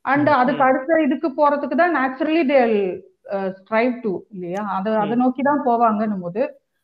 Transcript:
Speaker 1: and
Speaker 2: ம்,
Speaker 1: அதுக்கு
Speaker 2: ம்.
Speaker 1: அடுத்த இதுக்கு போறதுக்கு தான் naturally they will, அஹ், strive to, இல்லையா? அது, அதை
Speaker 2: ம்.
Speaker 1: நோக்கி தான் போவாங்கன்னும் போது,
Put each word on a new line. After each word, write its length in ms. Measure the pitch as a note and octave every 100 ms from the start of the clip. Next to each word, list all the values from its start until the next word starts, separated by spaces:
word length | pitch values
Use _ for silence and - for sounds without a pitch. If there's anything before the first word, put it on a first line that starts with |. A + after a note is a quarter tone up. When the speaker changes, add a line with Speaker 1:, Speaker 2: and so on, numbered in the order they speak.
Speaker 1:
and 240 | A#3+ C#4+ D4
Speaker 2:
ம், 40 |
Speaker 1:
அதுக்கு 300 | C4+ B3+ C#4
Speaker 2:
ம். 40 | C4
Speaker 1:
அடுத்த 360 | C4 C4+ D#4+
இதுக்கு 260 | D4+ D4+ E4
போறதுக்கு 460 | C4 D4 C#4+ C#4
தான் 220 | D4 F4 D4
naturally 460 | C4 C4 D#4 D#4+ C4+
they 100 | C#4
will, 420 | A#3 G#3 F#3+ F3+ - _ -
அஹ், 220 | G3 F#3+
strive 480 | F#3+ - A3 B3 A#3+
to, 160 | A3+ F3 -
இல்லையா? 320 | G3 F3 F#3+
அது, 340 | G#3 F#3+ G3+ A3
அதை 140 | G#3
Speaker 2:
ம். 80 | A#3+
Speaker 1:
நோக்கி 240 | B3+ C4
தான் 220 | C#4 D4
போவாங்கன்னும் 560 | C4 A#3 A#3 G#3 A3 G3
போது, 400 | F3 G3 C#4 - _ _